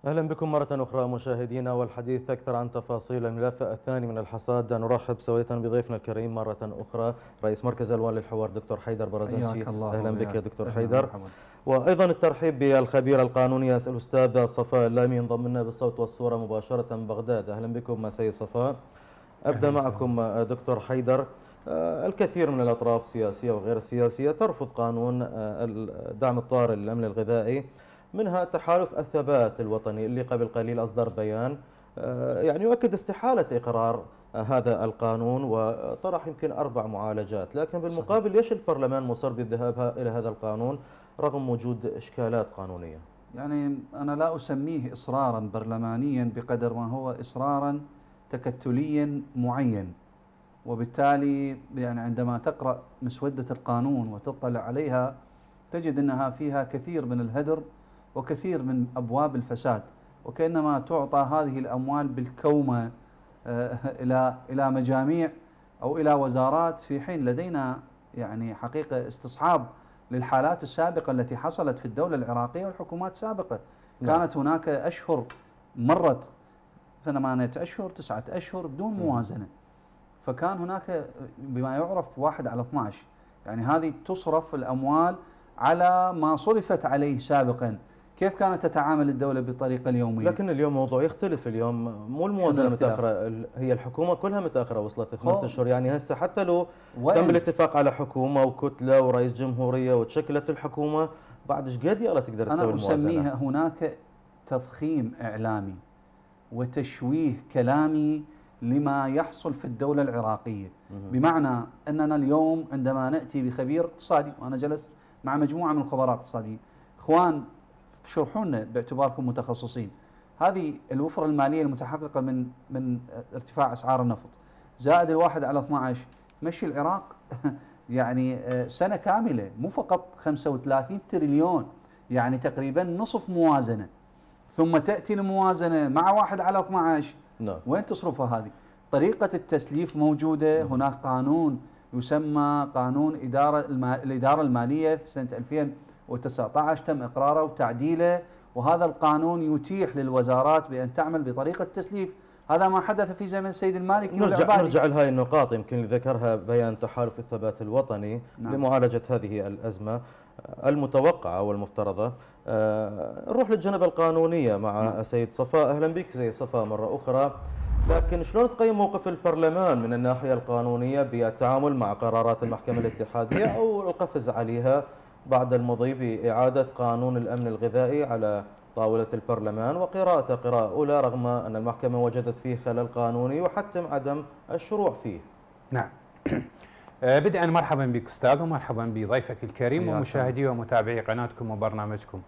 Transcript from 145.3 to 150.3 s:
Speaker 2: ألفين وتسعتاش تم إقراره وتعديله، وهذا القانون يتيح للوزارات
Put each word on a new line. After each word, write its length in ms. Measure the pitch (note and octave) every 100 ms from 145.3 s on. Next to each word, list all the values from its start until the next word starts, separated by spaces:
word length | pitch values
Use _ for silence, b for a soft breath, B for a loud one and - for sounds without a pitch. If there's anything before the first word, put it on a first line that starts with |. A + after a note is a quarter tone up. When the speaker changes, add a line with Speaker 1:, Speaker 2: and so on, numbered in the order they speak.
Speaker 2:
ألفين 420 | A#2 B2 D3+ C#3+ - B B -
وتسعتاش 720 | A#2+ B2+ B2+ A2 D3 D3+ D3+
تم 220 | - D3
إقراره 400 | A#2+ C#3 C#3 D#3
وتعديله، 800 | D#3 - A#2+ A#2+ D3 E3 F3 F3 F3 B B
وهذا 300 | B2 C3 E3+
القانون 680 | E3+ D3+ D#3 D3+ E3 F3 D#3
يتيح 420 | D3+ D3 G3 F3 C3+
للوزارات 760 | C3 B2+ B2